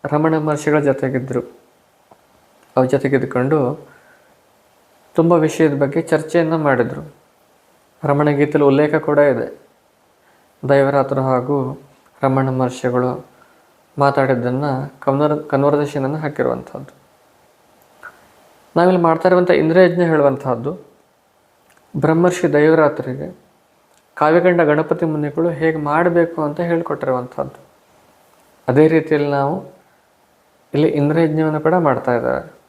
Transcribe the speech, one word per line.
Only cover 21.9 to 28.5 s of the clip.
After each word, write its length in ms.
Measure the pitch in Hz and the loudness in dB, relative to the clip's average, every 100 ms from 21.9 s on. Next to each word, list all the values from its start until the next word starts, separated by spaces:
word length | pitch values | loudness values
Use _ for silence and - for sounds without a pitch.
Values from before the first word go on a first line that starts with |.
| 156 151 | -2 0
ಬ್ರಹ್ಮರ್ಷಿ 480 | 160 175 180 165 | 2 2 2 0
ದೈವರಾತ್ರಿಗೆ 760 | 147 156 160 147 - 135 131 151 - _ _ _ _ _ _ _ | 4 4 4 2 0 -8 -10 -12 -14 _ _ _ _ _ _ _
ಕಾವ್ಯಗಂಡ 480 | - 151 170 180 175 | 0 2 4 4 2
ಗಣಪತಿ 440 | 151 147 156 160 160 | 2 2 0 -2 -2
ಮುನಿಗಳು 440 | 151 147 147 170 | -2 -4 -2 -2
ಹೇಗೆ 280 | 147 160 160 | 0 -2 -2
ಮಾಡಬೇಕು 640 | 147 151 175 170 170 - | -2 0 2 2 0 -2
ಅಂತ 180 | 151 147 | -6 -4
ಹೇಳ್ಕೊಟ್ಟಿರುವಂಥದ್ದು. 1000 | 170 170 170 147 135 127 123 - 135 - - _ _ _ _ _ _ _ _ | -4 -4 -4 -6 -4 -4 -6 -10 -10 -10 -20 _ _ _ _ _ _ _ _